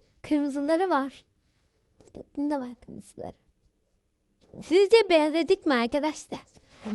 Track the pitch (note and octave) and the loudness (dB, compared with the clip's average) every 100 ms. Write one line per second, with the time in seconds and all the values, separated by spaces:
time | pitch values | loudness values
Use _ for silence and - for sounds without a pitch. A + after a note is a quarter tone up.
0 | _ _ - D4 C#4+ C#4 C#4+ E4 F#4+ D4+ | _ _ -2 -2 0 -4 0 0 2 0
1 | C4+ - _ _ _ _ _ _ _ _ | -2 -10 _ _ _ _ _ _ _ _
2 | - - - - D4 D4 B3 A#3+ - A3 | -20 -20 -16 -6 -4 -4 -6 -14 -18 -20
3 | - - - - _ _ _ _ _ _ | -20 -16 -16 -16 _ _ _ _ _ _
4 | _ _ _ _ _ - - E4+ G4 A4+ | _ _ _ _ _ -20 0 2 6 6
5 | G4+ E4 D4+ D4+ E4+ F#4+ E4 B3+ A#3 C#4+ | 6 4 4 0 0 0 2 0 0 -2
6 | D4 - - - - - _ - G#3+ | -2 -6 -12 -16 -16 -20 _ -16 -4